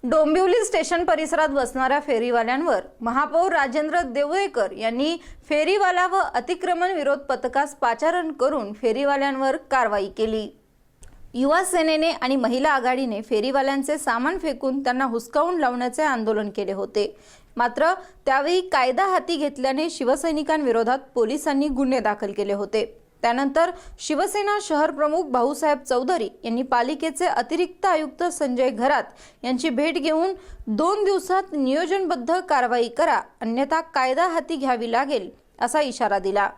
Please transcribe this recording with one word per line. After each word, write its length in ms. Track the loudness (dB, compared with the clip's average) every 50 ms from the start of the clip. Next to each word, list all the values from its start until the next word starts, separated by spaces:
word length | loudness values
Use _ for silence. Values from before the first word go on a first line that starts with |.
| 0
डोंबिवली 600 | 2 4 4 4 4 4 4 4 4 4 4 2
स्टेशन 400 | 2 0 -2 0 0 0 0 2
परिसरात 440 | 2 2 0 0 -2 0 2 2 2
बसणाऱ्या 520 | 2 0 -2 -2 -2 -2 0 2 2 0
फेरीवाल्यांवर 800 | 2 0 0 0 2 2 2 2 2 2 0 0 0 0 0 0 -2 -6 -14 -8
महापौर 520 | -6 -2 0 0 0 2 2 2 2 4 2
राजेंद्र 480 | 2 0 0 0 -2 -2 0 0 -2
देवळेकर 720 | -2 0 -2 -2 -2 0 0 0 -2 -2 0 -2 -2 -2 -2
यांनी 440 | -4 -4 -2 0 0 0 -2 -2 -4 -8 -16 -20 -20 -6 -2
फेरीवाला 580 | 0 0 2 2 2 2 4 2 4 2 2
व 100 | 2 2 0 0 0 -2
अतिक्रमण 560 | -4 -2 -2 -4 -4 0 -2 0 0 0 0
विरोध 280 | 0 0 0 0 0 -2
पथकास 560 | -2 -4 -4 -2 -2 -2 0 0 -2 -2 -2
पाचारण 580 | -2 0 0 0 2 0 0 0 0 -2 -4 -4
करून 400 | 0 0 0 0 0 -4 -6 -8
फेरीवाल्यांवर 840 | -2 -2 0 0 2 2 2 2 2 0 0 0 0 0 0 0
कारवाई 520 | -2 -4 -2 0 2 2 2 0 0 -2 -4 -2
केली. 320 | -2 -2 -2 0 -4 -4 -6 -12 _ _ _ _ _ _ _ _ _ -20 -20 -20 -20 -20 -12 -4
युवा 300 | 0 2 4 4 2 2
सेनेने 460 | 2 0 2 2 2 2 2 2 0
आणि 260 | 0 -2 -2 0 0
महिला 340 | 2 2 0 0 2 2 2
आघाडीने 500 | 2 2 2 0 0 0 0 -2 -4 -6
फेरीवाल्यांचे 760 | -4 -2 -2 0 0 2 0 0 0 2 0 -2 0 -2 -2 -2
सामान 400 | 0 -2 0 0 0 -2 -2 -2
फेकून 420 | -4 -4 -6 -2 -4 -4 -4 -2
त्यांना 240 | -2 -2 0 0 0
हुसकावून 540 | -2 -2 -4 -6 -2 0 0 2 2 2 2
लावण्याचे 440 | 0 0 0 0 -4 -4 -2 0 0
आंदोलन 480 | 0 0 0 0 0 0 0 -2 -4
केले 220 | -4 -6 -4 -4 -4
होते. 440 | -4 -6 -4 -2 -2 -2 -2 -4 -12 -20 -20 -20 -20 -20 -16 -4
मात्र 380 | 0 0 0 2 2 2 2 2 0 -4 -20 -20 -6 -2
त्यावेळी 340 | 2 2 2 2 2 0 0
कायदा 440 | 0 0 2 2 2 2 2 2 2
हाती 320 | 2 2 0 0 -2 -4
घेतल्याने 540 | -2 -2 -4 -4 -2 -2 -2 0 0 -2 -4
शिवसैनिकांविरोधात 1080 | -2 -2 0 0 0 2 2 -2 -2 -2 0 0 0 0 2 2 2 2 2 2 0 -2 -2 -6 -2
पोलिसांनी 540 | 0 0 0 0 -2 -2 0 0 2 0 0
गुन्हे 320 | 0 0 0 2 0 0
दाखल 320 | 0 0 -2 -2 -4 -6 -4
केले 200 | -4 -2 -2 -2
होते. 460 | -4 -4 -2 -2 -2 -2 -2 -6 -18 -20 _ _ _ -2
त्यानंतर 480 | 0 0 0 -2 0 2 2 2 2 0 -6 -14 -20 -18 -14
शिवसेना 580 | -6 -4 -2 0 0 0 0 -2 0 0 -2 -2 -2
शहर 280 | -2 0 0 0 0
प्रमुख 340 | 0 0 -2 0 0 -2 -2
भाऊसाहेब 540 | 0 0 0 2 0 0 0 0 0 0 0 0
चौधरी 460 | -2 0 0 2 0 0 0 -2 -4 -8 -10 -6
यांनी 180 | -4 -2 -2 -2
पालिकेचे 640 | 0 2 0 2 0 -2 -2 -4 -4 -2 0 -2
अतिरिक्त 600 | 0 0 0 -2 -2 0 -2 -2 -2 -4 _ 0
आयुक्त 380 | 2 2 2 0 -4 -4 -4 -4
संजय 460 | -4 -2 -2 -2 -2 0 2 0 0
घरात 320 | 0 0 0 2 2 2 0 -4 -12 -20 -20 -20 -20 _ -4
यांची 240 | -4 -2 0 0 0
भेट 260 | 0 2 0 0 0
घेऊन 400 | 0 0 0 0 2 0 0 -2 -6 -10 -18 -18 -14 -6
दोन 380 | -6 -2 0 2 2 2 2 2
दिवसात 380 | 2 2 0 0 0 0 0 0 -2 -4
नियोजनबद्ध 880 | -2 0 0 0 0 0 0 0 0 0 -2 -2 -4 0 0 0 0
कारवाई 480 | 0 0 2 2 2 2 2 0 0 0
करा, 320 | 0 0 2 2 2 2 0 -4 _ _
अन्यथा 400 | -6 -4 -2 -2 0 0 0 -2
कायदा 480 | -2 -2 -2 0 2 2 2 2 2 2
हाती 280 | 0 -2 -4 -4 -6
घ्यावी 360 | -4 0 0 0 0 -2 -2 0
लागेल 380 | 0 0 0 -2 -4 -4 -6 -14 -20 _ _ _ -4
असा 200 | -4 0 2 0
इशारा 380 | 0 0 0 -2 0 0 0 0
दिला. 320 | 0 0 0 2 0 0 -2